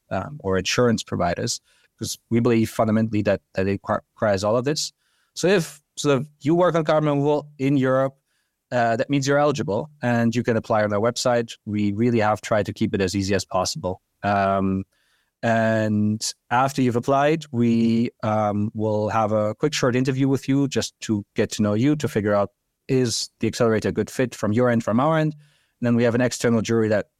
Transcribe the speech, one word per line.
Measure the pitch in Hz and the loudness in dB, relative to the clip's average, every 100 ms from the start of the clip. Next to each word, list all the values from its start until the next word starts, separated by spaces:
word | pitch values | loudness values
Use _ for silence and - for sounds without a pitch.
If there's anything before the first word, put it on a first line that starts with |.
| - | -8
um, | 98 95 147 | -8 -8 -8
or | 95 92 | -2 -2
insurance | 92 - 123 113 | 0 2 2 0
providers, | - 101 87 87 120 - _ _ _ - | -2 -2 -2 -2 -4 -8 _ _ _ -12
'cause | 107 - - | -10 -10 -2
we | 117 | 0
believe | 123 113 110 | 2 2 0
fundamentally | - 110 110 113 107 | 0 0 2 0 0
that, | 104 95 _ | 0 -2 _
that | - 95 | -4 -2
it | 98 | -4
requ-, | - 104 _ | -2 -4 _
requires | - 110 98 | -4 0 0
all | 104 120 | 0 0
of | |
this. | 131 160 - _ _ _ _ | 0 -4 -6 _ _ _ _
So | - 170 | -2 2
if | 196 160 - _ - | 2 0 -12 _ -4
sort | 147 135 | 0 0
of | 147 _ | -2 _
you | 139 | 0
work | 175 180 | 2 2
on | 165 | 2
carbon | 160 156 151 | 2 2 2
removal | 143 143 147 143 - | 0 0 0 -4 -4
in | 135 139 | 0 2
Europe, | 131 131 135 - _ _ _ _ - | 2 2 0 -4 _ _ _ _ -6
uh, | 123 117 117 | 0 0 0
that | 135 | 0
means | 143 135 | 0 2
you're | 143 | 2
eligible | 147 139 110 104 151 - | 2 0 -2 -4 -6 -6
and | 123 117 117 | -2 2 2
you | 117 | 0
can | 117 113 | 0 0
apply | - 110 | 0 0
on | 104 | 2
our | 101 | 0
website. | 117 - 127 120 117 - | 0 0 0 0 -2 -10
We | 110 104 104 | -6 -2 -2
really | 101 120 117 | 0 0 2
have | 107 107 | 2 0
tried | - 107 104 | 0 -2 0
to | |
keep | - 104 | -2 -2
it | 107 | 0
as | 92 | 0
easy | 98 95 | 0 0
as | 95 | -2
possible. | - 95 90 - 90 92 _ - | -2 -4 -4 -4 -6 -8 _ -6
Um, | 101 101 98 98 95 95 - _ _ _ _ - | -2 0 2 2 0 -2 -6 _ _ _ _ -6
and | 117 113 110 110 110 104 107 107 - - - | 0 2 2 0 0 0 0 -2 -6 -10 -2
after | 120 135 143 | 0 0 0
you've | 123 117 | 0 0
applied, | 135 139 147 165 - | 0 2 2 0 -4
we, | 120 117 113 117 113 120 - | 0 2 2 2 2 -2 -4
um, | 113 107 104 101 107 | -2 0 0 -2 -4
will | 107 107 107 104 | -2 -2 -2 -2
have | 113 107 | 0 0
a | 107 107 | 0 -2
quick | 110 151 | -2 -4
short | 151 135 123 | 0 0 0
interview | 131 131 135 | 0 0 0
with | 135 - | 0 0
you | 139 139 | 0 0
just | 113 - - | -2 -6 -8
to | - 107 - | -4 -4 -2
get | - 104 | -4 -4
to | - | 0
know | 104 | 0
you, | 107 139 147 | 2 0 0
to | - | -2
figure | 110 104 | -2 0
out, | 104 101 _ _ _ - | 0 0 _ _ _ -2
is | 131 123 - - - | 0 0 -2 -8 -4
the | 110 | -4
accelerator | - 117 110 98 | 0 2 2 0
a | |
good | 101 104 | -2 -4
fit | - 123 | -2 -4
from | - 107 | -2 -2
your | 107 123 | 2 2
end, | 117 | 2
from | - 117 | 0 0
our | 151 160 | 2 2
end? | 156 | 0
And | 151 - _ _ - 120 | -4 -20 _ _ -6 0
then | 117 | 2
we | |
have | 120 | 2
an | 117 | 2
external | 123 - 120 117 | 0 0 0 0
jury | 104 113 107 | 0 0 2
that | 104 - _ | 0 -2 _